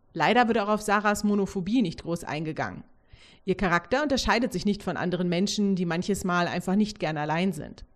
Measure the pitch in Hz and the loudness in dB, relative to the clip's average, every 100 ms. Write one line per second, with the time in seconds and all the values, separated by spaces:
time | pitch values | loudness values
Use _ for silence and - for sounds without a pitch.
0 | _ 170 156 233 233 220 202 214 214 208 | _ 0 4 4 4 2 0 -2 0 0
1 | 208 208 208 202 190 196 180 254 202 - | 2 2 2 2 0 -2 0 0 0 -2
2 | 160 170 - 147 156 143 110 85 - - | -6 -6 -4 -6 -4 -4 -6 -8 -16 -20
3 | _ - - - - 185 196 170 - 262 | _ -20 -20 -8 -4 0 2 2 2 0
4 | 302 269 - 220 254 - 208 202 - 135 | 2 0 2 2 2 0 0 0 -2 -4
5 | 175 175 180 170 202 - 202 185 175 170 | -2 0 0 0 0 0 0 0 0 -2
6 | 180 190 185 175 170 160 185 196 208 - | -2 -2 0 0 0 -2 0 2 2 0
7 | 160 156 151 160 190 151 - - - | -4 -2 -2 0 0 -2 -8 -14 -20